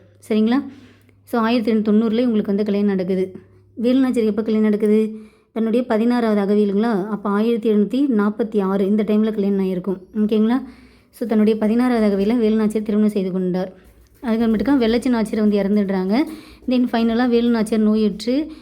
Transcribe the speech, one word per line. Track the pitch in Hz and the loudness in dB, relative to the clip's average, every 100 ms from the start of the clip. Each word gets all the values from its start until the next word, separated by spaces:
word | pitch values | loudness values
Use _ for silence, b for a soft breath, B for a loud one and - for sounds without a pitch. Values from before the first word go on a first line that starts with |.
| B B - | B B -4
சரிங்களா? | 214 220 254 277 B B B B B | 0 2 0 -4 B B B B B
So, | - 240 | -6 -2
ஆயிரத்தி | 220 240 220 | 0 0 0
எழுநூத்தி | 220 214 | 0 2
தொண்ணூறுல | 208 226 220 | 2 2 0
இவங்களுக்கு | 247 214 202 | 0 0 0
வந்து | 202 | -2
கல்யாணம் | 214 202 208 | 0 0 0
நடக்குது. | 190 180 190 185 - B B B | 0 -2 -2 -4 -8 B B B
வேலு | - 233 262 | -4 0 2
நாச்சியார் | 254 233 220 | 2 0 0
எப்போ | 208 | -2
கல்யாணம் | 220 220 214 | -2 0 2
நடக்குது? | 208 214 214 220 220 B B B | 0 2 2 0 -4 B B B
தன்னுடைய | 233 226 226 247 | -6 -2 -2 0
பதினாறாவது | 220 233 240 226 208 | 0 0 0 0 0
அகவையிலுங்களா, | 196 208 208 196 233 208 202 | 0 2 2 0 0 0 -4
அப்போ | 208 208 | -6 -2
ஆயிரத்தி | 202 226 233 226 | 0 0 0 0
எழுநூத்தி | 208 196 247 277 220 | 2 2 0 0 2
நாற்பத்தி | 208 214 214 214 | 0 -2 -2 -2
ஆறு | 190 196 196 | 0 0 0
இந்த | 214 | 0
டைம்ல | 208 214 220 | 0 0 0
கல்யாணம் | 214 202 196 | 0 -2 0
ஆயிருக்கும். | 190 180 180 185 - 220 | -2 -4 -4 -6 -6 -2
ஓகேங்களா? | 214 220 220 254 262 B B B B | 0 2 2 0 -4 B B B B
So, | - 226 | -10 -2
தன்னுடைய | 220 214 214 | 2 2 2
பதினாறாவது | 214 233 254 233 214 | 0 0 0 2 2
அகவையில | 196 196 247 | 2 0 2
வேலு | 214 220 | 2 2
நாச்சியார் | 214 220 214 | 0 -2 -2
திருமணம் | 208 214 208 | 0 2 0
செய்து | 185 | -2
கொண்டார். | 185 185 180 185 - b b b _ | -2 -2 -2 -4 -10 b b b _
அதுக்கப்புறமேட்டுக்கா | 269 220 233 220 208 285 | -4 0 0 0 2 2
வெள்ளச்சி | 226 233 254 | 2 0 0
நாச்சியார் | 240 214 220 | -2 -2 0
வந்து | 214 208 | 0 2
இறந்துடுறாங்க. | 196 208 196 190 185 220 320 B B B - | 2 0 0 -2 0 0 -2 B B B -4
Then | 247 240 | 0 0
ஃபைனலா | 233 226 226 254 | 0 0 0 2
வேலு | 233 240 | 2 2
நாச்சியார் | 233 214 220 214 | 0 0 0 2
நோயுற்று | 214 214 185 - 269 302 B | 2 0 -2 -4 -4 -4 B